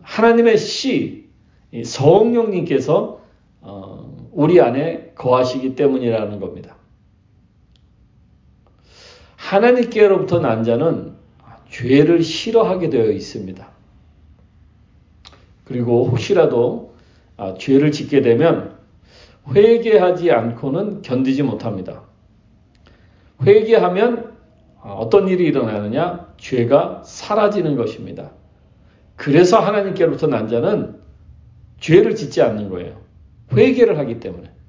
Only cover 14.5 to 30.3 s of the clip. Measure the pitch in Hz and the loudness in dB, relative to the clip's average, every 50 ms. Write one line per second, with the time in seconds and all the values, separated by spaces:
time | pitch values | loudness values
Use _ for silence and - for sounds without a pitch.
14.5 | _ _ _ _ _ _ _ _ _ _ _ _ _ _ _ - - _ _ _ | _ _ _ _ _ _ _ _ _ _ _ _ _ _ _ -20 -20 _ _ _
15.5 | _ _ _ - 123 123 120 120 120 120 123 117 - - - - - 175 156 - | _ _ _ -10 -6 -6 -2 0 2 2 2 0 -2 -4 -2 0 2 2 2 2
16.5 | - 120 - - - - - - - - _ _ _ _ _ _ _ - 101 95 | 2 0 0 0 -2 -6 -12 -16 -20 -20 _ _ _ _ _ _ _ -12 -12 -12
17.5 | 95 - - 135 135 139 151 147 143 - - - 147 131 123 120 117 127 160 170 | -10 -10 -2 2 2 4 4 2 0 -2 -6 0 0 0 2 2 2 4 2 2
18.5 | - - - - - - _ _ _ _ _ _ _ - - _ _ _ - 147 | 2 0 -4 -12 -16 -20 _ _ _ _ _ _ _ -20 -20 _ _ _ -10 -2
19.5 | 135 202 214 233 233 226 - 226 214 190 180 175 175 - 170 170 139 117 113 117 | 2 4 6 6 4 4 2 2 2 4 4 2 0 0 0 0 0 0 0 -4
20.5 | 113 - 127 135 139 185 208 208 185 - - - 127 131 131 131 135 139 143 120 | -8 -6 -8 -6 -4 -4 -6 -6 -8 -10 -8 -6 -4 -2 -2 -2 -2 -2 -2 -4
21.5 | 107 - - 113 101 95 85 - - - - _ _ _ _ _ _ _ _ _ | -4 -6 -8 -8 -8 -8 -10 -12 -14 -18 -20 _ _ _ _ _ _ _ _ _
22.5 | _ _ _ _ _ _ _ _ _ _ _ _ _ _ _ _ _ - 135 196 | _ _ _ _ _ _ _ _ _ _ _ _ _ _ _ _ _ -2 4 4
23.5 | 208 220 220 226 226 196 180 180 180 196 226 247 233 - - - - - _ _ | 6 6 6 4 2 4 4 2 0 2 0 0 0 -2 -8 -14 -20 -20 _ _
24.5 | _ _ _ _ _ _ - 107 98 - 117 - 220 202 190 185 185 180 175 151 | _ _ _ _ _ _ -18 -16 -10 -8 -4 2 2 2 4 2 0 0 0 0
25.5 | 123 127 120 110 107 104 104 104 117 147 170 180 - - - - - _ - - | 0 0 -2 -2 -4 -4 -6 -4 -4 -4 -4 -4 -6 -10 -16 -20 -20 _ -12 -6
26.5 | 135 120 117 120 139 151 175 - - - - - - - - - 208 220 208 202 | -2 -2 0 2 2 2 2 0 -8 -14 -18 -20 -20 -16 -8 -4 -2 0 0 0
27.5 | 208 196 165 151 139 123 110 110 - - - 131 143 - 147 - - _ _ _ | 0 -2 -2 -2 -2 -4 -4 -6 -8 -10 -16 -16 -16 -16 -18 -20 -20 _ _ _
28.5 | _ _ _ _ _ _ _ _ _ _ _ _ _ - - 147 135 165 180 180 | _ _ _ _ _ _ _ _ _ _ _ _ _ -12 -4 2 4 4 6 6
29.5 | 226 214 170 196 208 202 196 190 160 - 170 160 139 - 160 151 | 4 2 2 2 -2 -2 -2 -4 -2 -2 -2 -2 -2 -2 -2 -2